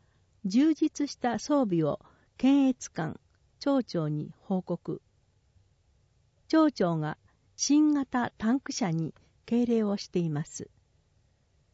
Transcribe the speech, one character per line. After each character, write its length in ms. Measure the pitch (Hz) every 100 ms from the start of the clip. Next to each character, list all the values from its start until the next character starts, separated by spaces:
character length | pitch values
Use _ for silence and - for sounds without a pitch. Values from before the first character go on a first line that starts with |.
| _ _ _ _
充 300 | 196 214 311
実 340 | 302 311 - 294
し 60 |
た 240 | - 240 220
装 260 | - 294
備 200 | 233 170
を 160 | 156 - - _ _ -
検 320 | 254 277 269
閲 220 | 254 -
官、 300 | - 160 - _ _ _ -
町 240 | 285 277
長 240 | - 175 151
に 240 | 151 156 -
報 200 | - 185
告。 400 | - 175 - - _ _ _ _ _ _ _ _ _ _ _ _ _ _ -
町 240 | 311 311
長 240 | - 180 165
が 200 | 151 - _ _ _
新 400 | - - 294 302
型 380 | 294 277 247 240 -
タ 120 | 220
ン 80 | 262
ク 140 | -
車 180 | - 196
に 240 | 160 160 - _ _ -
敬 200 | 240 240
礼 180 | 226
を 120 | 214 202
し 120 | -
て 100 | 185
い 120 | 165
ま 140 | 147
す。 240 | 160 - - _ _ _ _ _ _ _ _ _ _